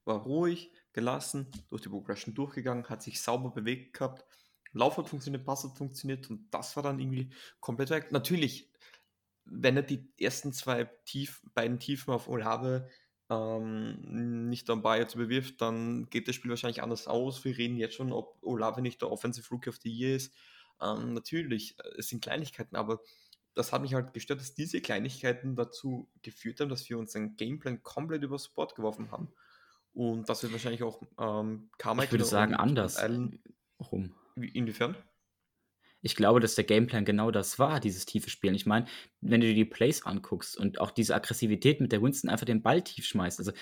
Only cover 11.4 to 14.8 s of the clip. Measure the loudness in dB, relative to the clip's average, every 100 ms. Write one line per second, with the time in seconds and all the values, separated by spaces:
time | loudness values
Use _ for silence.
11.4 | -6 -2 0 -2 -2 -4 0 -2 0 -2
12.4 | 0 0 0 0 -4 -18 _ _ _ -2
13.4 | 0 -2 -4 -4 -6 -8 -6 -4 -2 -2
14.4 | -2 -4 0 0